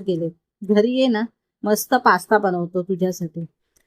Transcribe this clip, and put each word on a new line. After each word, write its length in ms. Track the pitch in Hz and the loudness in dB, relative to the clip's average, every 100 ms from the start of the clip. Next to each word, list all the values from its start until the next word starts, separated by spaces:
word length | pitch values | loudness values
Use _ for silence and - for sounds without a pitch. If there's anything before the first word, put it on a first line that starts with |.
| 190 | -2
गेले. 240 | 170 165 - _ _ | -4 -4 -8 _ _
घरी 280 | 190 208 226 | 0 2 2
ये 140 | 254 262 | 2 2
ना, 160 | 214 233 _ _ _ | 0 -2 _ _ _
मस्त 320 | 208 214 - | -2 -2 0
पास्ता 440 | 247 240 180 - 214 | 0 2 2 2 2
बनवतो 440 | 202 180 175 185 | 2 -2 -2 -4
तुझ्यासाठी. 600 | 180 185 185 180 170 170 165 _ _ _ | -4 -2 -2 -4 -8 -10 -14 _ _ _